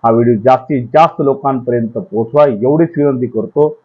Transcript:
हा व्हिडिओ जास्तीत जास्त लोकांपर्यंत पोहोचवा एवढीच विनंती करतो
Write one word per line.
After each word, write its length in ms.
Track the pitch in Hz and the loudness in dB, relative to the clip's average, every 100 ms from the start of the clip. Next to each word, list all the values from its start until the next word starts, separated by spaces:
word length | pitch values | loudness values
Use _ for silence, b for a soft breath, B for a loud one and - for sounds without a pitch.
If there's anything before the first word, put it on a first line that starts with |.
हा 80 | 117 | 2
व्हिडिओ 240 | 113 117 117 | 2 2 2
जास्तीत 520 | 117 127 - 139 117 | 2 0 0 -6 0
जास्त 340 | 156 160 - | 2 2 2
लोकांपर्यंत 760 | 143 135 139 135 123 120 113 113 | -2 -2 -2 -4 -2 -4 -2 -6
पोहोचवा 480 | 92 104 113 147 147 | -6 -6 -2 2 2
एवढीच 440 | 107 123 151 165 156 | 2 0 0 0 0
विनंती 300 | 143 131 120 | -2 -2 -4
करतो 500 | 110 110 - 151 151 | -6 -6 0 -2 -2